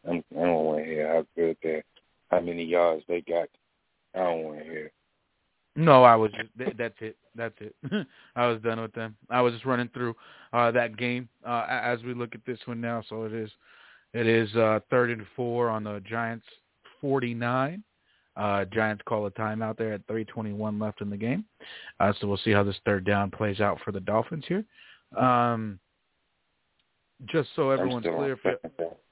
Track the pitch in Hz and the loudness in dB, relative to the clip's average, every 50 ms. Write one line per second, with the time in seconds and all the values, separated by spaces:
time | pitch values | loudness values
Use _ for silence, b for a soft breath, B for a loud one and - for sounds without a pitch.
0 | _ 85 87 85 78 _ 73 71 85 90 85 80 78 78 78 76 78 80 80 76 | _ -4 -6 -6 -6 _ -6 -2 0 2 2 2 2 0 0 -2 -4 -4 -4 -4
1 | 76 78 82 82 78 _ _ 85 85 82 80 _ - 80 78 78 - _ _ _ | -2 0 0 0 0 _ _ 0 0 0 0 _ -4 -4 -4 -4 -6 _ _ _
2 | _ _ _ _ _ _ - 90 85 87 85 85 82 80 85 87 87 85 80 76 | _ _ _ _ _ _ 0 0 0 -2 -6 -6 -4 0 2 4 4 4 2 0
3 | 73 - 87 87 - - 85 85 80 - _ _ _ _ _ _ _ _ _ _ | -4 -4 -6 -4 -4 -2 -2 -2 -2 -4 _ _ _ _ _ _ _ _ _ _
4 | _ _ - 92 92 90 85 82 80 78 76 76 78 80 82 78 78 78 _ _ | _ _ -6 -2 -2 0 -2 -2 -6 -8 -10 -12 -14 -12 -12 -12 -12 -12 _ _
5 | _ _ _ _ _ _ _ _ _ _ _ _ _ _ _ 147 160 165 139 127 | _ _ _ _ _ _ _ _ _ _ _ _ _ _ _ 2 8 10 10 12
6 | 127 120 117 110 110 107 101 - - - _ 113 127 - - 110 117 113 104 _ | 12 10 10 8 4 0 -2 -6 -10 -10 _ -8 -8 -8 -4 -6 -8 -8 _ _
7 | 110 110 107 _ _ _ _ 117 117 113 104 _ 107 104 - _ - 135 190 214 | -14 -14 -14 _ _ _ _ -10 -10 -10 -10 _ -18 -18 -18 _ -10 -6 -4 -4
8 | 151 b b b b b b 123 120 120 117 110 107 117 113 113 113 107 _ 117 | -6 b b b b b b 0 2 2 0 0 -2 -4 -2 -2 -6 -8 _ -10
9 | 113 113 107 _ - _ 120 127 123 123 117 113 - 135 127 120 123 120 _ 123 | -10 -10 -12 _ -10 _ 2 4 4 4 2 -2 -2 -2 0 0 0 -4 _ -6
10 | 123 117 113 B B B B B B B - 120 120 117 117 123 120 117 110 104 | -6 -6 -6 B B B B B B B 2 4 4 4 4 2 0 0 -4 -4
11 | 123 120 123 123 127 117 _ _ - 120 120 117 110 - 127 123 110 120 120 113 | -2 -2 -2 -4 -6 -10 _ _ -8 -4 -4 -4 -2 -2 -4 -4 -2 -2 -4 -4
12 | 117 123 123 120 120 113 - 110 _ 131 123 110 - 127 120 117 117 117 117 117 | -6 -10 -8 -8 -8 -8 -10 -14 _ -10 -10 -10 -10 -10 -8 -6 -6 -6 -6 -6
13 | 107 - 110 110 113 110 110 113 110 107 _ _ b b b b b b b b | -8 -10 -10 -8 -8 -8 -6 -8 -8 -10 _ _ b b b b b b b b
14 | b b - 117 117 113 113 113 113 104 107 117 113 107 110 107 - _ 139 123 | b b -4 0 4 6 6 6 4 2 2 4 4 4 4 2 0 _ 2 4
15 | 123 117 120 110 104 - _ - 123 120 117 120 120 117 110 110 107 104 104 101 | 4 2 0 -6 -8 -14 _ -6 -4 -2 0 0 0 0 0 -2 -4 -6 -8 -10
16 | 95 101 113 117 117 113 117 113 _ - - _ _ _ _ _ _ - - _ | -10 -8 -6 -4 -4 -4 -6 -10 _ -20 -20 _ _ _ _ _ _ -20 -16 _
17 | - 139 135 135 123 120 117 117 120 120 123 131 135 143 175 202 214 _ _ _ | -2 0 0 0 0 -2 -4 -2 -2 0 0 0 0 -2 -4 -10 -16 _ _ _
18 | _ _ _ _ _ _ _ - 104 104 101 101 98 95 101 110 110 107 107 104 | _ _ _ _ _ _ _ -2 0 0 2 0 0 0 0 0 0 0 -2 -6
19 | - - 120 107 104 101 - - 110 107 107 110 113 110 110 - 113 110 107 98 | -4 -4 -2 -2 -2 -4 -4 -4 -4 -4 -4 -4 -4 -6 -4 -4 -4 -4 -4 -8
20 | 101 - 110 113 110 - - 117 110 107 104 104 107 107 104 104 107 107 104 - | -8 -6 -6 -6 -6 -6 -8 -8 -8 -6 -6 -6 -4 -4 -4 -4 -4 -4 -6 -6
21 | 104 101 101 98 107 117 139 196 214 _ _ B B B B B B B B B | -8 -8 -6 -4 -2 -2 -2 -4 -6 _ _ B B B B B B B B B
22 | 95 101 104 - 104 101 101 95 - 113 104 101 101 101 95 - _ 113 104 98 | 2 2 2 0 -2 -2 -2 0 2 4 6 6 4 4 -2 -2 _ 0 0 2
23 | 92 98 101 101 101 95 - - 110 104 98 104 104 101 87 - - - 98 98 | 2 2 2 2 0 -2 -2 -2 -2 -2 0 0 0 0 0 -2 -6 -8 -8 -6
24 | 92 101 104 113 113 - 170 156 - - 175 202 214 B B B B B B B | -4 0 0 0 0 -2 -8 -10 -6 -4 -4 -4 -4 B B B B B B B
25 | B _ - - 123 127 123 120 120 120 117 113 110 107 101 95 _ _ _ _ | B _ -2 2 4 4 6 4 4 2 0 -2 -4 -8 -10 -12 _ _ _ _
26 | _ _ _ _ _ _ _ _ _ _ _ _ _ _ _ _ _ _ _ _ | _ _ _ _ _ _ _ _ _ _ _ _ _ _ _ _ _ _ _ _
27 | _ _ _ _ 135 107 - 160 131 - - - 147 135 135 - - 127 123 120 | _ _ _ _ -12 -2 -2 -2 -2 0 -2 0 2 2 2 2 2 0 -2 -2
28 | 110 170 160 160 143 139 131 - - 95 - - - 82 _ - 85 82 - _ | -2 -2 -2 0 -2 -2 -4 -2 -2 -2 -2 -2 -8 -14 _ -6 -6 -6 -6 _
29 | _ _ | _ _